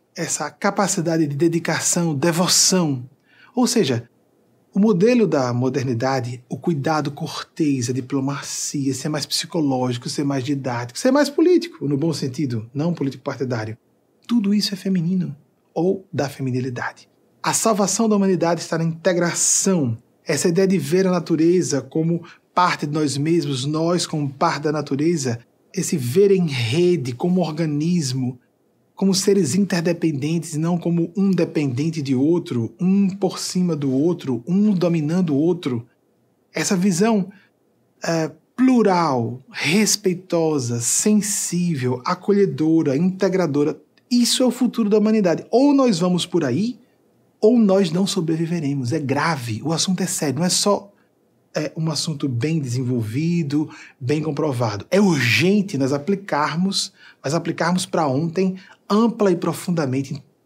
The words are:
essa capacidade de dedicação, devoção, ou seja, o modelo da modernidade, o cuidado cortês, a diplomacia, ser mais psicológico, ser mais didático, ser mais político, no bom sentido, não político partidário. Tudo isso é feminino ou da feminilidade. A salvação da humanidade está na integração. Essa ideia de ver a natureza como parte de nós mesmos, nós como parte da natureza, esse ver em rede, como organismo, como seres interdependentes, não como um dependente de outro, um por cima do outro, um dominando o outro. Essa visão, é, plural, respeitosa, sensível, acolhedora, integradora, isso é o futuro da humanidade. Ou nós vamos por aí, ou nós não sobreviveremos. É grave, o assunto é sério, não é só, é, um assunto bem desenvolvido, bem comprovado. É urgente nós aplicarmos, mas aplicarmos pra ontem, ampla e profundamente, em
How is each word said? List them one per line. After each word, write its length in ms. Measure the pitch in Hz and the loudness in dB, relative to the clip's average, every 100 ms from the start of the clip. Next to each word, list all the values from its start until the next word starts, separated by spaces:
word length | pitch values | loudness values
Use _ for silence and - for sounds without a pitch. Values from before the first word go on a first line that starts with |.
| _ | _
essa 360 | - 156 - 147 | -10 -8 -6 -8
capacidade 760 | - 202 202 185 - 160 165 147 | -4 -2 0 0 0 0 0 0
de 80 | |
dedicação, 800 | 143 170 165 170 139 - 180 165 | 0 0 0 -2 -2 -2 0 0
devoção, 960 | 139 175 160 170 - - 185 160 127 123 _ _ _ - | 0 0 0 2 2 4 2 2 -2 -8 _ _ _ -6
ou 120 | 240 240 | 0 2
seja, 420 | 233 139 117 - _ _ _ _ _ _ | 2 0 -2 -6 _ _ _ _ _ _
o 60 | 190 | 2
modelo 480 | 220 175 226 247 190 | 4 4 4 4 4
da 260 | 151 123 | 2 0
modernidade, 880 | 120 131 143 131 117 131 135 120 123 - | 0 0 0 -2 -2 -2 -2 -4 -10 -12
o 100 | - | -6
cuidado 520 | - 147 143 156 143 | -2 -2 0 -2 -2
cortês, 760 | 143 151 - - - 151 135 120 | -8 -10 -10 -12 -2 0 0 -2
a 40 | |
diplomacia, 1000 | 127 127 139 135 139 - - - 151 135 | -4 -4 -4 -2 -6 -8 -10 -6 -4 -4
ser 160 | 131 156 | -4 -6
mais 160 | 151 | -6
psicológico, 840 | - - 170 175 143 131 127 120 165 | -6 -6 -4 -2 0 0 -2 -4 -6
ser 120 | - | -4
mais 220 | 143 139 | -2 -2
didático, 540 | 127 139 131 120 120 - | -2 -4 -4 -6 -8 -2
ser 120 | 254 | 2
mais 200 | 285 285 | 4 2
político, 580 | - 330 349 - - 139 | 2 4 4 0 -6 -4
no 80 | 139 | 0
bom 160 | 165 | 0
sentido, 580 | 143 135 120 135 117 110 | -2 -4 -4 -4 -4 -6
não 180 | 139 170 | -4 -2
político 320 | 165 139 123 | -2 -4 -4
partidário. 540 | 139 123 127 117 110 110 _ _ _ _ - | -8 -6 -4 -4 -6 -12 _ _ _ _ -2
Tudo 240 | 240 196 | 0 2
isso 220 | 208 196 | 2 0
é 20 | 196 | -4
feminino 580 | 196 185 165 185 151 139 _ _ _ | -2 0 0 -2 -2 -8 _ _ _
ou 340 | 165 180 196 - | -2 -2 -2 -6
da 160 | 151 139 | -6 -4
feminilidade. 800 | - 131 127 131 123 123 - _ _ _ _ | -4 -4 -4 -4 -6 -10 -12 _ _ _ _
A 120 | 160 | -4
salvação 520 | 147 226 208 190 - 226 | 0 2 2 2 2 2
da 100 | 202 | 4
humanidade 440 | 196 170 165 165 | 2 2 2 0
está 160 | - 165 | -2 -2
na 80 | |
integração. 1120 | 165 160 190 175 175 - - - 196 185 127 113 _ _ - | -2 -2 0 0 0 0 0 2 2 2 0 -4 _ _ -4
Essa 220 | 151 185 | 0 2
ideia 200 | 170 190 | 2 4
de 80 | 190 | 2
ver 300 | 135 185 185 | 2 2 2
a 40 | |
natureza 680 | 180 170 156 165 180 135 139 | 0 0 2 4 4 2 -2
como 420 | 123 160 165 170 - - _ | -2 -2 0 -2 -6 -20 _
parte 320 | - 180 - 147 | 0 0 0 -4
de 60 | |
nós 240 | 156 147 135 | -2 -2 0
mesmos, 480 | 156 170 143 131 | 0 0 0 -4
nós 420 | 139 156 165 180 - | -4 -2 0 0 -2
como 220 | 160 139 | -4 -4
parte 360 | - 170 143 | 0 0 0
da 80 | 151 | -2
natureza, 680 | 147 143 139 160 170 127 117 - _ _ | -4 -4 -2 0 0 -2 -4 -8 _ _
esse 240 | 190 - 165 | -6 -4 -2
ver 340 | 120 170 202 | 0 4 4
em 160 | 190 170 | 4 2
rede, 680 | 127 113 151 180 170 127 | -2 0 2 2 2 -2
como 280 | 120 180 180 | -4 0 0
organismo, 1000 | 156 156 160 147 165 180 131 131 127 127 _ _ _ _ _ | 0 -2 -2 0 0 0 0 -2 -4 -6 _ _ _ _ _
como 200 | - 196 | -2 0
seres 400 | 185 - 202 143 | 2 2 2 2
interdependentes, 1040 | 180 190 175 170 170 165 139 147 170 - 147 | 0 0 0 0 0 -2 -2 -2 -2 -4 -4
não 220 | 165 175 | -2 -2
como 340 | 175 170 170 | 0 0 -2
um 160 | 196 196 | 0 2
dependente 720 | 175 165 165 143 120 160 160 | 2 0 0 -2 -2 -2 -4
de 140 | 139 | -2
outro, 600 | 127 147 175 - 123 113 - | 2 2 2 0 -4 -4 -2
um 300 | 180 196 190 | 2 4 2
por 280 | 190 180 - | 0 -4 -4
cima 380 | - 185 180 151 | -4 -2 0 0
do 160 | 139 | 0
outro, 500 | 131 170 170 135 123 - | 2 0 0 -4 -6 -2
um 240 | 190 214 | 2 2
dominando 600 | 180 170 165 147 180 165 | 2 2 0 0 0 0
o 20 | 139 | 2
outro. 500 | 165 175 139 117 - _ _ _ _ _ _ | 2 0 -4 -6 -8 _ _ _ _ _ _
Essa 240 | - 156 | -6 -2
visão, 560 | 190 202 165 220 214 - - _ _ _ _ _ _ | 0 2 2 2 2 -2 -10 _ _ _ _ _ _
é, 300 | - 165 156 - _ - | -4 -2 -4 -8 _ 0
plural, 840 | 262 247 202 175 160 127 113 127 - | 4 4 4 4 2 0 -2 -6 -14
respeitosa, 1300 | - 147 202 196 - 190 180 - 170 160 151 120 120 | -6 0 2 2 0 -2 -2 -2 0 0 0 -2 -4
sensível, 1200 | 117 - 214 214 - - - 175 175 143 123 127 - | -2 0 2 2 0 -4 -4 -2 0 0 -2 -2 -4
acolhedora, 880 | 180 - 202 190 135 156 160 143 131 | -4 0 2 2 2 2 2 2 2
integradora, 840 | 185 185 190 185 160 143 147 147 _ _ _ | 0 0 0 0 0 0 0 -2 _ _ _
isso 320 | 240 233 - | 2 2 2
é 40 | 247 | 2
o 40 | |
futuro 380 | 240 247 - 208 | 2 -2 0 2
da 80 | 214 | 4
humanidade. 480 | 214 220 185 160 - | 4 4 2 0 0
Ou 240 | 240 285 | 2 4
nós 240 | 277 247 165 | 6 4 2
vamos 260 | 180 175 | 2 0
por 180 | - 175 | 0 0
aí, 380 | 139 131 233 - _ _ _ _ _ _ | 0 0 -2 -6 _ _ _ _ _ _
ou 200 | 220 240 | 4 6
nós 320 | 202 190 180 | 6 4 2
não 160 | 170 196 | 0 0
sobreviveremos. 880 | 190 160 160 165 175 143 143 120 | 0 -2 -2 -2 -2 -2 -2 -2
É 40 | 156 | -4
grave, 640 | 131 135 160 143 117 107 | -2 0 0 -2 -4 -6
o 120 | 139 | -4
assunto 280 | 160 - 180 | -2 -2 -2
é 40 | 180 | -2
sério, 320 | - 151 131 | -2 -2 -2
não 80 | 180 | -2
é 20 | |
só, 420 | - 208 196 - _ _ _ _ _ _ | 0 0 0 -4 _ _ _ _ _ _
é, 160 | 160 151 165 | -6 -6 -4
um 140 | 160 | -4
assunto 400 | 143 - 143 143 | -4 -6 -4 -4
bem 280 | 120 151 160 | -2 -2 -2
desenvolvido, 1080 | 131 123 123 123 107 123 165 175 143 147 151 - - _ | -2 -4 -2 -2 -2 -2 0 0 0 -2 -4 -8 -20 _
bem 220 | 123 151 | -4 -2
comprovado. 640 | 156 143 151 123 117 104 - | -2 -2 -2 -2 -4 -4 0
É 80 | 190 | 2
urgente 800 | 202 147 120 110 175 208 190 135 | 4 2 2 2 4 2 0 -2
nós 160 | 135 | 0
aplicarmos, 1000 | 143 143 196 - 147 147 156 190 196 - - - _ | 0 -2 -4 -2 -2 0 0 -2 -2 -6 -12 -20 _
mas 120 | 139 | -4
aplicarmos 500 | 165 165 143 170 180 | -2 -2 -2 0 0
pra 240 | - 185 147 | -2 0 0
ontem, 480 | 131 165 175 190 185 - - - | 0 -2 -2 -2 -4 -14 -20 0
ampla 440 | 202 233 - 202 | 2 2 2 2
e 40 | 175 | 2
profundamente, 800 | 180 - - 165 135 131 135 | -2 -4 -4 -2 -2 -4 -4
em 80 | 143 - _ | -10 -14 _